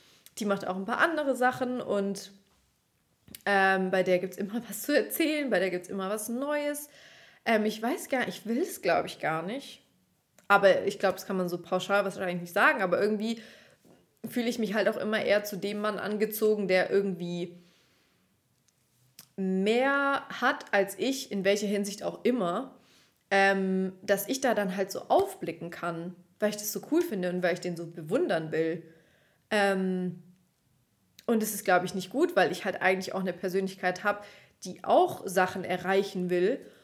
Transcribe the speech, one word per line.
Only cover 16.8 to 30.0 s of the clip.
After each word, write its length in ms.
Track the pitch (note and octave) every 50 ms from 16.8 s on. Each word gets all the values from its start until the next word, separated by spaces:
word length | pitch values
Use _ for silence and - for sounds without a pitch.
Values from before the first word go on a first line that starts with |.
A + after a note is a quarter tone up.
| - -
irgendwie 680 | F#3+ G3+ G3 G3 F3+ E3+ F3 F3 F3 F3 E3+ E3+ - - - _ _ _ _ _ _ _ _ _ _ _ _ _ _ _ _ _ _ _ _ _ _ _ _ _ _ _ _ _ _ - - _ _
mehr 880 | - F#3+ F#3+ F#3+ F#3+ G3 G#3+ A3+ A#3+ C4 C#4 C#4 C#4 C#4 C#4 C#4 - - - - -
hat 240 | A#3+ C4 C#4+ C#4 - -
als 260 | - G3+ G3 G3 - -
ich, 320 | G3 C4 C4+ - - -
in 140 | G3+ G3 F#3
welcher 220 | G3 G#3 G#3+ G#3+
Hinsicht 360 | G3 G#3 G3+ G3+ G3+ F#3+ -
auch 220 | - E3+ F3 - -
immer, 500 | A#3 B3 A#3+ F#3 E3+ F3 A3+ C4+ - - - _ _ _ _ _ _ _ _ _ -
ähm, 600 | G3 G3 G3 G3 G3 G3 F#3+ F#3+ F#3+ F#3+ F#3+ F#3 F#3+ -
dass 240 | - - G3+ G3 -
ich 140 | - C4+ C4+
da 140 | C#4 B3 A3
dann 200 | G#3 G3+ F#3 F#3
halt 160 | G3+ F#3+ F#3+
so 120 | - - - -
aufblicken 600 | B3 F4 G4 - - - F3 E3+ E3 - E3+ E3+
kann, 460 | E3+ - E3+ F3 E3+ E3 E3+ F3+ F3+ - - _ _ -
weil 100 | G#3 G#3
ich 60 | G#3
das 160 | G#3+ - -
so 80 | - F#3+ - -
cool 120 | D4 F4
finde 280 | E4+ - A3 F#3+ F3+ F3+
und 120 | F3 F3+
weil 120 | F3+ E3+ F3+
ich 60 | F3+
den 160 | - F#3 E3+
so 100 | D#3+ E3+
bewundern 640 | D#3+ - F3 D#3 D3+ G3+ D4 F4+ C#4 F#3 D#3+ D#3+ D#3
will. 320 | D#3 D#3+ E3 D#3+ E3 F3 - - - - _ _ _ _ _ _ _ _ _ -
Ähm, 720 | A3 G#3 G3 G3 G3 F#3+ F#3+ F#3 F#3 F#3